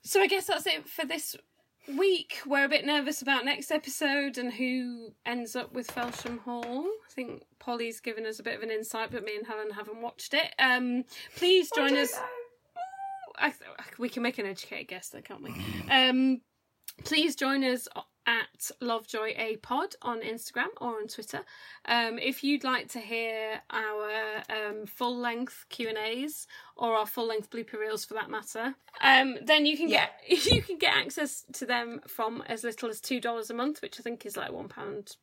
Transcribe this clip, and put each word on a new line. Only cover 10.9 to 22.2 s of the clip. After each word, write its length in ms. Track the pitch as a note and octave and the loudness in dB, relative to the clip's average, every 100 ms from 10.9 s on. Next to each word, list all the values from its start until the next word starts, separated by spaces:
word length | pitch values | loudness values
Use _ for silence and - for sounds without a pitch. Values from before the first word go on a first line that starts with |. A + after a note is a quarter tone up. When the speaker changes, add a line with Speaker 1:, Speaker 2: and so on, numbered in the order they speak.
| B3 B3 - - - | 0 -2 -12 -14 2
Speaker 1:
please 340 | F4+ F#4+ D4+ | 8 8 6
Speaker 2:
I 40 | - | 4
Speaker 1:
join 180 | C#4 | 6
Speaker 2:
don't 100 | C#4 | 6
Speaker 1:
us. 80 | C#4+ | 4
Speaker 2:
know. 80 | - B4 - - _ _ F5 F#5 F#5+ G5 G5 F5+ - | 0 -6 -8 -12 _ _ -10 -8 -8 -8 -8 -12 0
Speaker 1:
I 100 | - | 0
th-, 480 | - - - - - | 0 -16 -16 -16 -6
we 120 | A#3+ | -6
can 120 | B3 | -2
make 140 | A#3+ B3+ | -2 -2
an 60 | |
educated 440 | G3+ F#3+ - - - | -6 -6 -10 -10 -10
guess, 200 | F#3 - | -10 -12
though, 140 | - | -14
can't 200 | - G3 | -14 -14
we? 120 | C#4 - - - - | -10 -8 -6 -6 6
Um, 520 | C4+ B3+ B3+ C4 B3+ _ _ _ _ - - | 8 8 6 6 4 _ _ _ _ -18 -12
please 300 | - D#4 D#4+ | 0 4 4
join 300 | - C4+ C#4 | 2 2 4
us 240 | C4 B3 - - - _ - | 2 0 -4 -12 -14 _ 0
at 440 | A#3 A3+ _ - - | 0 -2 _ -10 -6
Lovejoy 500 | A#3+ A3+ A3 A3+ A3 - | -2 -2 -2 -4 -4 -2
A 180 | A3+ A3 | -4 -6
Pod 380 | - B3 G4 - | -2 -2 -2 -4
on 180 | - A3+ | -6 -4
Instagram 460 | A3 A#3 - B3 - A4+ | -6 -8 -6 -4 -4 -4
or 200 | A#3+ A3+ | -6 -4
on 60 | G#3+ | -6
Twitter. 320 | - A3 - - - - - - | -10 -10 -10 -10 -18 -20 -14 0
Um, 320 | A#3+ A3+ | 2 2
if 260 | A#3 | 0